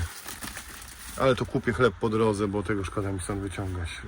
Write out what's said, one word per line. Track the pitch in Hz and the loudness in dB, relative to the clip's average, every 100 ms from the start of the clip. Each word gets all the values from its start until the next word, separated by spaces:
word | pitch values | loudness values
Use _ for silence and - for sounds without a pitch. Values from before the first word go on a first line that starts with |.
| 87 - - - - - - - - - - - | 0 -6 -12 -10 -10 -10 -12 -14 -14 -14 -12 2
ale | 131 123 | 4 4
to | 123 | 2
kupię | 135 - | 0 0
chleb | 104 123 - | 4 4 4
po | 117 | 0
drodze, | 110 110 101 104 | 4 4 4 2
bo | 104 | 0
tego | 98 104 | 0 -2
szkoda | 92 - 101 | 0 -2 -2
mi | 98 | -2
stąd | - 101 | -2 -4
wyciągać. | 98 95 95 90 87 - | -4 -4 -4 -2 -4 -6